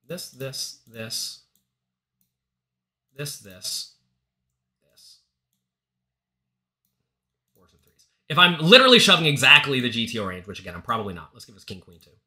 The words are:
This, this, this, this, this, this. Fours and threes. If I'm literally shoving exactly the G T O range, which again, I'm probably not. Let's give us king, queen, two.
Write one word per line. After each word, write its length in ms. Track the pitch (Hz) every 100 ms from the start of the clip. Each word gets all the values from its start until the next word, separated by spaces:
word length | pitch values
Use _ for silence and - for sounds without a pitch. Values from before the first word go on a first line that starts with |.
| _
This, 220 | 175 -
this, 500 | 127 135 135 - - _
this, 540 | 113 113 - - - _ _ _ _ _ _ _ _ _ _ _ _ _ _ _ _ _ 135
this, 220 | 147 -
this, 540 | 101 92 - - - _ _ _ _ _ _ _ _ _
this. 380 | _ _ - _ _ _ _ _ _ _ _ _ _ _ _ _ _ _ _ _ _ _ _ _ _ _ _ _
Fours 140 | 90
and 100 | _
threes. 240 | _ _ _ _ _
If 100 | 156
I'm 200 | 175 165
literally 400 | 156 254 262 240
shoving 260 | - 175 160
exactly 540 | 139 131 147 143 131
the 80 | 120
G 160 | 113 113
T 120 | 117
O 40 | 98
range, 200 | 92 90
which 140 | 95
again, 140 | 95
I'm 80 | 87
probably 300 | 85 113 101
not. 160 | 87 78
Let's 120 | 117
give 120 | - 98
us 80 |
king, 160 | - 95
queen, 180 | 90 85
two. 100 | 87 _